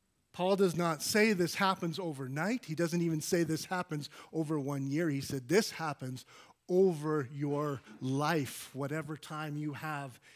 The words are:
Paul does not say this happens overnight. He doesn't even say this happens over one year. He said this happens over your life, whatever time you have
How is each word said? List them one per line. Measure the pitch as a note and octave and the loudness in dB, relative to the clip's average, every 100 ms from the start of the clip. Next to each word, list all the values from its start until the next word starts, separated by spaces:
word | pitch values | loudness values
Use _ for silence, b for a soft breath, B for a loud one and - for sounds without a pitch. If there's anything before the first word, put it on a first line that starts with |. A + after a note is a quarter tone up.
| _ _ _ | _ _ _
Paul | - F#3 G3 | -2 2 6
does | F#3+ D#3+ | 4 4
not | F3 D3+ | 0 0
say | - G#3+ A3 | 2 6 6
this | F3+ E3+ - | 6 2 2
happens | G3 F#3 F3 D#3 | 2 2 -2 -4
overnight. | F3 C3+ C3 C#3+ F3+ B3 | -6 -6 -6 -2 0 -2
He | - | -4
doesn't | D#3+ E3+ F3 | 0 2 2
even | E3+ D#3 | 2 0
say | - F3 | 2 2
this | D#3+ D#3 - | 2 0 -2
happens | F#3 F3 D3+ C#3 B B | -4 -4 -6 -8 B B
over | D#3 D3+ D#3 | -4 -2 -2
one | C#3 C#3+ C3+ | -2 -2 -2
year. | C#3+ F3 | 0 0
He | C#3 | 0
said | - C#3 B2 | -2 -6 2
this | F#3 - | 2 2
happens | - D#3+ C#3 C3 B2+ - B B B - | -4 -6 -6 -8 -10 -14 B B B 0
over | F3+ F#3+ D#3 D3+ D#3 B2+ | 4 4 4 -2 -2 -2
your | C#3+ C#3+ C#3+ D3 C3+ - - | -4 -2 -2 -2 -4 -10 -8
life, | C3 C3+ D3+ E3 C3 - - | -2 0 2 0 0 -8 -12
whatever | C3 C#3 D#3 D3 D3+ | -6 -4 -4 -6 -10
time | - D3+ D#3 D3 | -10 -8 -6 -4
you | D3+ | -4
have | B2 D#3 D3 C#3 A#2 B | -6 -6 -6 -8 -14 B